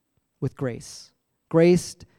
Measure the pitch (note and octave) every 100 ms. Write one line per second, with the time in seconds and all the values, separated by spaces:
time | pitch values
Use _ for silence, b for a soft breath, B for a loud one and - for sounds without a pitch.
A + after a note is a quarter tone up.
0 | _ _ _ _ C#3 - C3 A#2 - -
1 | - _ _ _ _ E3 F3 F3 - -
2 | -